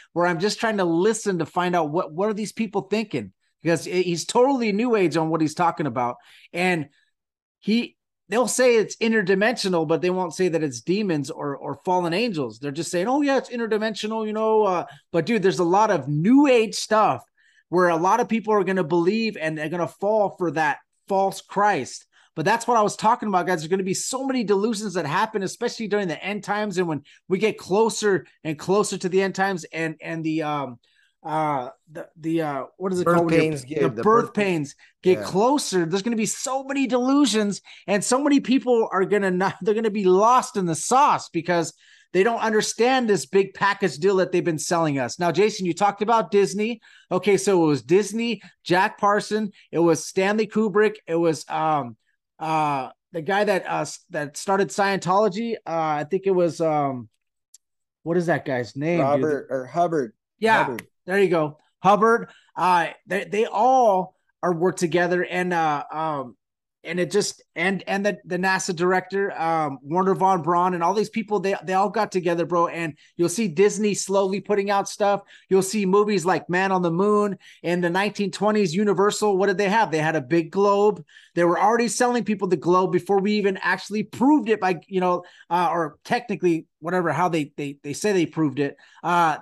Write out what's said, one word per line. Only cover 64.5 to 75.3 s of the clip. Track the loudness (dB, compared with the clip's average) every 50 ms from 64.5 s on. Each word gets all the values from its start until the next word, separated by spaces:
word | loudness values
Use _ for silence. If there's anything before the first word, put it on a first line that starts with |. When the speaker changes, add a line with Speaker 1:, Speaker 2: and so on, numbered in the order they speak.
| 0
Speaker 1:
worked | 0 0 -2 0 -2
together, | -2 0 2 2 2 2 0 -2 -2
and, | -2 -4 -4 -2 -2 0
uh, | 0 0 0 -2 -4 -6 -8
um, | -8 -6 -4 -4 -4 -6 -8 -10 -14 _ _ _ _ _ _ _ _ _ -10
and | -6 -4 -2
it | -2 0
just, | 0 0 0 -2 -6 -12 _ _ -6
and, | -4 -2 -2 -2 -2 -4
and | -4 -4 -2 -2
the, | -2 -4 -6 -8
the | -6 -4
nasa | -2 0 0 0 0 -2 -4 -2
director, | 0 0 2 2 0 -2 -2 -4 -4 -2 -4 -4 -4
um, | -2 -2 0 0 -2 -4 -6 -8 -8
Wernher | -4 -2 0 2 2 2
von | 2 2 2 2 2
Braun, | 2 2 2 2 2 2 0
and | 0 0
all | 0 0
these | 0 -2 -2
people, | -4 -6 -4 -2 -2 -2
they, | -2 -2 -4 -4 -4
they | -2 0
all | 0 0
got | 0 0 -2 -2 -2
together, | -2 -2 0 0 0 0 -2
bro. | 0 0 0 0
And | 0 -2 -4 -6 -6 -8 _ _ _ _
you'll | -2 -2 0
see | 0 -2 -4
Disney | 0 2 4 2 2 2 2 0 0 0
slowly | -2 -2 -2 0 0 0 0 -2 -4
putting | -4 -2 -2 -2 0 0
out | 0 -2 -2 -4
stuff. | -4 -2 0 0 0 0 -4 -10